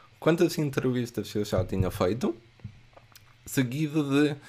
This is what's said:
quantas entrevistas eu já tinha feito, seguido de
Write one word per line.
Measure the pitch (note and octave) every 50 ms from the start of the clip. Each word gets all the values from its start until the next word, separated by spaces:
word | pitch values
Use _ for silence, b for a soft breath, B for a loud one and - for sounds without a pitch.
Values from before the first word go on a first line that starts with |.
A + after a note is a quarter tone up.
| B B - _
quantas | - D#3 E3 E3+ F3 D#3+ - -
entrevistas | D#3 D3 C3 - - C3 B2 B2 B2 A2+ - - G#2 - -
eu | G#2+ G#2
já | - - F#2+ F2+
tinha | G2 - F#2+ F#2 F2+
feito, | - - F#2 F2+ G2+ B2+ - G#3+ E4+ - - - - - - - - - - - - - - _ - - - - - - -
seguido | - - - C3 A#2+ A#2+ D3 D#3 D3 C#3 D#3+ D3 C#3
de | C3+ C#3+ D3 C#3+ D3+ D3 B